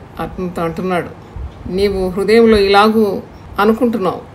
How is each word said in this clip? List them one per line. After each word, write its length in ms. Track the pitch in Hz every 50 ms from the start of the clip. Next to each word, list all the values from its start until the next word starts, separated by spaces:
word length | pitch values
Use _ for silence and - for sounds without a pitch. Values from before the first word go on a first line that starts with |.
| - - - -
అతనితో 420 | 165 165 - - 185 180 - 180
అంటున్నాడు, 480 | 170 165 160 165 175 185 180 170 - - - - - - - - - - - - - -
"నీవు 380 | 180 190 202 202 202 190 185 185
హృదయంలో 480 | 175 196 190 190 220 233 233 226 220
ఇలాగూ 640 | 208 196 196 202 202 214 220 214 226 214 196 185 - - - - - - - - -
అనుకుంటున్నావు 640 | 202 220 220 - 262 233 226 196 185 165 - - - - -